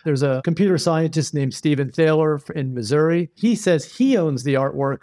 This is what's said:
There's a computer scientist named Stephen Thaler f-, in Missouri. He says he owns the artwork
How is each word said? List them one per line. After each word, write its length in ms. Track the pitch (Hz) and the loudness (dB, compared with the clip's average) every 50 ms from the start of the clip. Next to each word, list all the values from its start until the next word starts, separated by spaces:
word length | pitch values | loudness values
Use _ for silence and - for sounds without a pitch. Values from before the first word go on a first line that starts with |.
| - | -4
There's 180 | 160 143 131 143 | -2 0 0 0
a 180 | 139 131 131 - | 0 0 0 -2
computer 340 | 175 165 160 202 196 185 | -2 0 2 2 2 2
scientist 560 | 151 - 175 165 160 165 160 160 160 139 - - | 2 0 0 0 2 0 0 0 -2 -4 -2 -2
named 200 | 147 139 135 123 | -2 -4 -4 -4
Stephen 380 | - - 156 147 135 143 127 | -2 0 0 0 0 0 -4
Thaler 440 | - - 160 156 156 156 160 156 151 | 0 0 2 2 4 2 2 0 0
f-, 140 | 143 - - | -4 -6 -10
in 220 | - 165 135 131 127 | -8 -6 -6 -6 -6
Missouri. 560 | 123 110 104 139 151 156 160 170 170 175 160 _ | -6 -4 0 0 2 2 2 2 0 -2 -4 _
He 200 | - - 233 233 | -2 0 0 0
says 420 | - - 190 175 151 - - - | 0 2 0 0 0 -2 -4 -4
he 180 | - 254 269 262 | 0 2 2 2
owns 280 | 208 165 156 139 123 123 | 2 2 0 -2 -2 -2
the 100 | 143 135 | 0 0
artwork 460 | 131 135 139 - 139 139 135 135 - | 0 0 -2 -2 -2 -2 -2 -4 -6